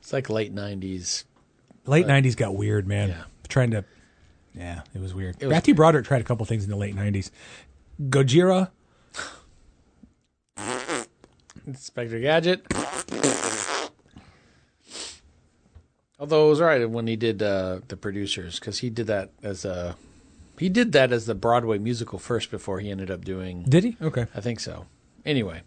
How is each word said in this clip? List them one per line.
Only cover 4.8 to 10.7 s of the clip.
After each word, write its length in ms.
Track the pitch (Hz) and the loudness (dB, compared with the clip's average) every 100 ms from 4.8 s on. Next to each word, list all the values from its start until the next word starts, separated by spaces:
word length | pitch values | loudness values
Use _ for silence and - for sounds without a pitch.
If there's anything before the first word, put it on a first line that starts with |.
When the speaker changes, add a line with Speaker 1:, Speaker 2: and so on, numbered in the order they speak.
| - 95 | -10 -10
Speaker 2:
it 40 | |
was 140 | 95 | -8
weird. 220 | 92 95 87 | -6 -6 -6
Speaker 1:
It 60 | 139 | 2
was 80 | |
Speaker 2:
Matthew 200 | 156 - | 2 6
Speaker 1:
weird. 40 | 208 | 8
Speaker 2:
Broderick 280 | 156 151 117 | 8 6 4
tried 140 | 135 | 0
a 20 | 110 | 2
couple 200 | 117 107 | -2 0
things 180 | 113 | -2
in 60 | 101 | -2
the 40 | 101 | -2
late 180 | 101 98 | -2 -2
nineties. 360 | 101 98 95 _ - - - _ _ - | 0 0 -4 _ -20 -20 -20 _ _ -8
Gojira. 680 | 139 135 139 139 180 185 185 _ _ _ _ - - - _ _ _ _ _ _ - _ _ _ _ - 104 | 0 4 6 6 6 4 2 _ _ _ _ -14 -14 -16 _ _ _ _ _ _ -20 _ _ _ _ -14 -8